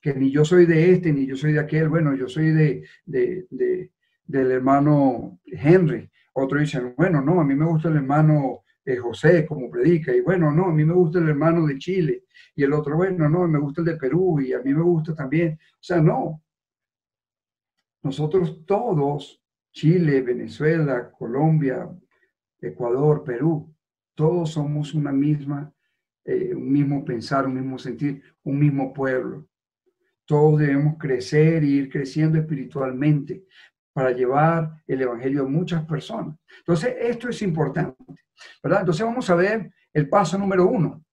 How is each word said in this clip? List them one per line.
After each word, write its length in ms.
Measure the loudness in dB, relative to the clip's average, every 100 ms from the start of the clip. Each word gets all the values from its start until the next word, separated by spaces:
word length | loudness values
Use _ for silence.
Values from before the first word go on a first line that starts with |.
que 120 | -4
ni 160 | 0 0
yo 140 | 2
soy 220 | 4 6
de 260 | 6 6 4
este, 220 | 4 2
ni 120 | 0
yo 120 | -2 -2
soy 160 | 0
de 60 | 0
aquel. 280 | 0 0 0
Bueno, 260 | 2 0
yo 120 | -2 -4
soy 240 | -2 2
de, 340 | 4 2 0 -10 _
de, 420 | -6 -2 -2 -4 -12
de, 440 | -4 -2 -2 -6 _ _ _
del 260 | -6 -2 0
hermano 880 | 0 2 2 4 4 2 0 -10 -16
Henry. 680 | -18 -4 4 4 4 -2 -10 _ _
Otros 300 | -6 -2 0
dicen, 300 | -2 -2 -6 0
bueno, 240 | 2 2
no, 180 | 2 2
a 60 |
mí 100 | 2
me 100 | 0
gusta 220 | 0 0 0
el 80 |
hermano, 680 | 0 2 4 4 4 0 -8 _ _
eh, 140 | -6 -6
José, 480 | -6 0 4 4
como 240 | 2 -8 -8
predica. 440 | 0 2 2 2
Y 60 | 0
bueno, 320 | 2 2 2
no, 140 | 2
a 80 | 2
mí 100 | 2
me 100 | 2
gusta 260 | 2 2 2
el 100 | 0
hermano 360 | 2 2 2
de 120 | 0 -4
Chile. 480 | -4 -2 -2 -4 _ _ -16
Y 100 | -2
el 100 | 0
otro, 240 | 0 -2 -2
"Bueno, 320 | -2 0 0
no, 180 | 2 0
me 120 | 0
gusta 200 | -2 -4
el 80 | -4
de 80 |
Perú 460 | -4 -2 0 0 0
y 100 | -2
a 80 | -4
mí 140 | -2
me 80 | 0
gusta 340 | 2 0 -2
también". 420 | -8 -2 -2 -2 -4 _
O 80 | _
sea, 180 | -4 2
no. 400 | 2 2 -6 -10 _ _ _ _ _ _ _ _ _ _ _ _ _ _ _ _
Nosotros 600 | -8 -4 -2 0 -2 -6
todos, 760 | -4 -2 0 0 0 -4 -10 _ _ _ _
Chile, 500 | 0 2 4 4 2
Venezuela, 880 | 0 -4 -6 -2 0 0 0 -2 -6
Colombia, 800 | _ -6 0 2 2 0 -4 -10 -16 _ _ _ _ _ _
Ecuador, 640 | -14 -8 -4 0 2 0
Perú, 500 | -2 -2 0 -2 -6 _ _ _ _
todos 380 | -2 0 0 -2
somos 420 | -4 -4 -4 -4
una 180 | -4 -2
misma, 640 | 0 0 -2 -4 -8 -10 _ _ _ _ _
eh, 300 | -6 -4 -4
un 160 | -6 0
mismo 320 | 0 0 -2
pensar, 420 | -4 -8 -2 -2
un 100 | -2
mismo 220 | -4 -8 -8
sentir, 440 | -12 -6 -6 -6 _ _
un 160 | -6 2
mismo 340 | 2 2 -4
pueblo. 540 | -4 -2 -2 -4 -12 -18 _ _ _ _ _ _ _
Todos 340 | _ 4 6 4
debemos 380 | 4 2 2 -2
crecer 680 | -4 -4 0 4 4 4
e 40 | 2
ir 220 | 2 0
creciendo 480 | -6 -4 0 2 2
espiritualmente 1080 | 0 -6 -6 -6 -6 0 2 2 -2 -14 _ _ -20 _ _
para 200 | -2 -2
llevar 720 | 0 0 2 2 2 -4 -10 -6
el 140 | -4
evangelio 420 | -4 -4 -4 -2
a 60 | -2
muchas 340 | -2 -2 -4
personas. 520 | -4 -8 -6 -10 -10 -14 _ -14
Entonces, 360 | -4 -2 -2 -4
esto 300 | -4 -4 -8
es 120 | -6
importante, 720 | -4 -2 -4 -4 -6 -8 -20 -20 _ _ -20 -8
¿verdad? 200 | 0 0
Entonces, 240 | 0 -2
vamos 240 | -2 -4 0
a 60 |
ver 360 | 2 2 0 -6 _ _
el 140 | -2 2
paso 280 | 2 2 -2
número 320 | 0 2 4
uno. 340 | 2 -2 -4 _